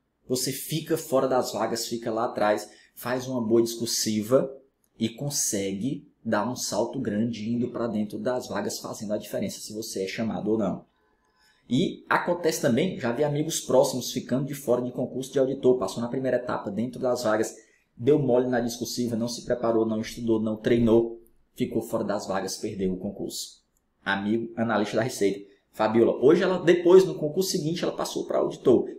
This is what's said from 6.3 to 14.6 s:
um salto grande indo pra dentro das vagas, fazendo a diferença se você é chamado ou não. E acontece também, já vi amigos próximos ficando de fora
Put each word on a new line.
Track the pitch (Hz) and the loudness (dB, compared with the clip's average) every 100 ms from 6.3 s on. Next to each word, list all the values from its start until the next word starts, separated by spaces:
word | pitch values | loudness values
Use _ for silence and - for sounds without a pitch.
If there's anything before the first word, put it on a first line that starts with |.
| 107 104 | 0 0
um | 120 | -4
salto | - 101 117 135 | -4 -2 -2 -2
grande | 110 104 117 104 107 | -2 0 -2 -2 -4
indo | 120 117 | -2 -2
pra | 120 117 | -2 -2
dentro | 104 104 110 | -2 -4 -4
das | 117 123 - | -4 -4 -4
vagas, | 98 107 - | -6 -4 -6
fazendo | - 120 104 | -10 -10 -6
a | 104 | -6
diferença | - 127 101 - | -4 -6 -6 -8
se | - | -10
você | 107 113 101 | -10 -8 -6
é | 95 | -4
chamado | - 110 95 101 | -4 -4 -4 0
ou | 110 | 0
não. | 95 - - _ _ _ _ _ _ _ - | 0 -4 -10 _ _ _ _ _ _ _ -2
E | 123 196 - - | 0 0 -2 -2
acontece | 160 - 175 156 - | 0 0 0 0 0
também, | 143 120 185 - | 2 2 0 -2
já | 120 | -4
vi | 120 | 0
amigos | 147 147 160 - | 0 0 -2 -4
próximos | - 127 147 127 - | 2 4 4 2 -6
ficando | 131 - 123 143 | -6 -2 -2 -2
de | |
fora | 143 | -4